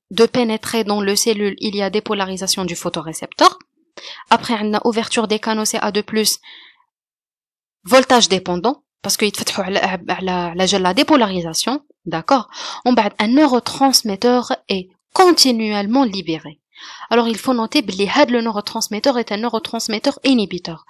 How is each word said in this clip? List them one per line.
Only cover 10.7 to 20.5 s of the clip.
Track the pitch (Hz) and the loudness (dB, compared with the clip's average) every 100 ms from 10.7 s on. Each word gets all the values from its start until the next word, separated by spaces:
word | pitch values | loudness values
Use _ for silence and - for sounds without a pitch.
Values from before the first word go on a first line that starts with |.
| 196 | 2
la | 185 | 2
dépolarisation. | 190 294 302 214 185 165 160 - 285 - _ 170 | 2 4 4 4 0 -4 -4 -4 -4 -8 _ -8
D'accord ? | 160 - 269 - - - - 247 | -6 2 0 0 -12 -14 -4 0
En | |
bas, | 240 208 - | 2 2 0
un | 214 262 | 2 4
neurotransmetteur | 302 240 - - 269 247 220 190 240 247 233 262 - 196 | 4 4 0 0 2 2 0 0 2 2 0 -4 -4 -6
est | 185 _ _ | -6 _ _
continuellement | - 370 339 269 233 220 208 202 247 262 190 | 4 6 6 4 2 0 -2 0 2 0 -2
libéré. | 160 160 160 147 _ - - - - | -4 -6 -8 -20 _ -20 -20 -18 -2
Alors, | 226 233 | 0 2
il | 220 | 0
faut | - 247 | -2 -2
noter | 226 302 | 0 -2
que | 208 190 202 - 294 | -2 -2 0 2 2
le | 240 233 | 2 0
neurotransmetteur | 208 208 220 - 208 285 240 | -4 -6 -6 -6 -2 0 0
est | 226 | -2
un | 202 | -4
neurotransmetteur | 233 226 - 226 - 214 285 - 269 | -4 -4 -4 -6 -4 -2 -2 0 2
inhibiteur. | 254 196 | 2 2